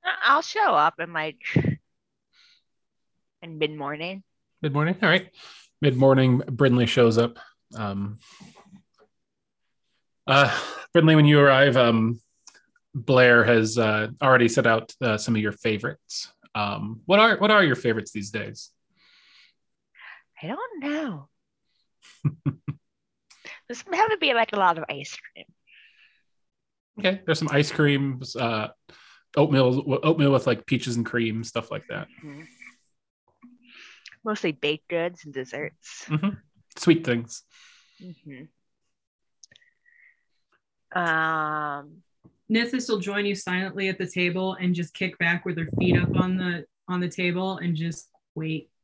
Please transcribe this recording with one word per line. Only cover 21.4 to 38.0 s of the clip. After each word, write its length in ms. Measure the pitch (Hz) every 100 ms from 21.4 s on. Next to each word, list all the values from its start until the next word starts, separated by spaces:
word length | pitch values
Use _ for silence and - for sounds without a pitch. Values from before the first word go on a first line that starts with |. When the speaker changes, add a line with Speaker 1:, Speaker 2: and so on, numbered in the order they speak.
| _ _ _ _ _ _ _ _
Speaker 2:
<laughs> 100 | 147 - - - - - _ _ _ _ _ _ - - _
Speaker 1:
There's 160 | 240
gonna 140 | - 349
have 120 | 440
to 80 | 427
be, 160 | 311
like, 200 | 240 220
a 40 | 208
lot 220 | 185 165
of 60 | 156
ice 260 | 139 143 - -
cream. 120 | - - _ _ _ _ _ _ _ _ _ _ _ _ _ _ -
Speaker 2:
Okay, 240 | 196 190 -
there's 120 | 156
some 120 | 160
ice 180 | 143 147
creams, 640 | - 151 139 139 127 131 120
uh, 340 | 117 110 107 - _ - - _ _ -
oatmeal, 400 | 151 135 127 127
w-, 240 | 143 131
oatmeal 300 | 151 160 143
with, 160 | 135 131
like, 180 | 113 -
peaches 300 | 127 123 117
and 100 | 113
cream, 380 | 123 113 110
stuff 260 | 113 117 113
like 160 | 104 -
that. 180 | 101 - _ 151
Speaker 1:
Mm-hmm. 160 | 143 160 _ - _ _ _ _ _ _ _ 247 _ _ - - - - _ 220
Mostly 260 | 214 190
baked 340 | 147 147 151 _
goods 380 | 170 170 175 156
and 80 |
desserts. 720 | 139 - 135 151 _ - - -
Speaker 2:
Mm-hmm. 220 | 156 196 202 _ _ _ -
Sweet 280 | - 160 -
things. 380 | 120 117 - _ _ - _ _ _